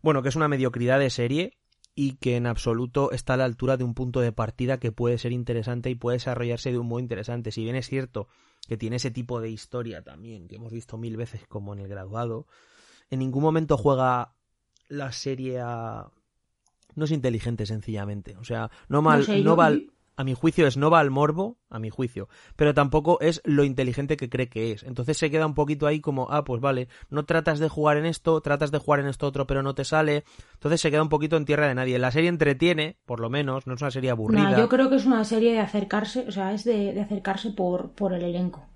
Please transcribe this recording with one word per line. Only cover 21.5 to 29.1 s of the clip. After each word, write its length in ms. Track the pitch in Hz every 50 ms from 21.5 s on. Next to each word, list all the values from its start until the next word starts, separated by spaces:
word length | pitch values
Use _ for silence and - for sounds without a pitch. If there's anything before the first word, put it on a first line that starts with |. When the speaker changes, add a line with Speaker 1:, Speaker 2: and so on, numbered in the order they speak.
| 240 _ _ _
Speaker 1:
a 80 | -
mi 140 | 113 110 110
juicio, 360 | - - 131 120 - 95 95 - _ - - - -
pero 180 | - 156 147 143
tampoco 460 | 147 143 135 123 156 147 160 175 -
es 180 | - 165 165 165 _
lo 180 | - 147 143 143
inteligente 540 | 139 131 131 131 123 123 139 139 139 156
que 140 | 147 135 117
cree 180 | - 127 127 120
que 220 | - 110 110 117
es. 100 | 107 98
Entonces 340 | - 131 127 131 127 127 156
se 140 | - 165 151
queda 160 | 143 160 160
un 80 | 156 143
poquito 320 | 151 147 143 151 143 151
ahí 140 | 147 156 151
como, 240 | 147 156 139 135 127 -
ah, 120 | 143 151 139
pues 160 | 135 123 117
vale, 280 | 131 139 139 123 127 123 - - - _
no 140 | 139 147 143
tratas 340 | - 165 165 151 170 156 147
de 100 | 160 151
jugar 280 | - 156 151 151 147
en 100 | 147 156
esto, 340 | 165 160 - _ 165 160 156
tratas 300 | - 143 143 143 151 143
de 80 | 147 147
jugar 220 | - - 147 139
en 40 | 139
esto 180 | 139